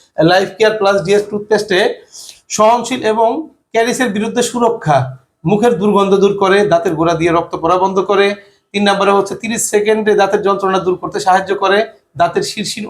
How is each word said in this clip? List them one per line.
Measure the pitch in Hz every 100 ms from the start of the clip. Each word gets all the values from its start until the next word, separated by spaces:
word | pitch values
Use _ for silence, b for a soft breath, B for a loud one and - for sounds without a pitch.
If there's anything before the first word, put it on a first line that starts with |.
| B - 165
লাইফ | 185 190 -
কেয়ার | 220 214
প্লাস | 196 202 170
ডিএস | 202 202
টুথপেস্টে | 208 208 208 208 185 220 - B B B B - -
সহনশীল | 214 240 - 262 220
এবং | 220 226 285 311 _ _
ক্যারিসের | 226 233 240 240 196
বিরুদ্ধে | 226 214 -
সুরক্ষা, | 240 117 - 151 139 123 - _ _
মুখের | 160 208 240 175
দুর্গন্ধ | 208 196 196 196
দূর | 196 190
করে, | 190 202 190
দাঁতের | 170 185 156
গোড়া | 170
দিয়ে | 165 170
রক্ত | 165 170 165
পড়া | 160 185
বন্ধ | 190 190 185
করে। | 196 202 202 B B _
তিন | 202 202
নম্বরে | 196 196 196
হচ্ছে | 196 190
তিরিশ | 220 233 -
সেকেন্ডে | 208 208 214 214 196
দাঁতের | 196 202 190
যন্ত্রণা | 196 190 190 175
দূর | 180
করতে | 165 196
সাহায্য | 185 185 180 196
করে, | 190 202 226 B _ -
দাঁতের | 170 202 196
শিরশির | 220 196 -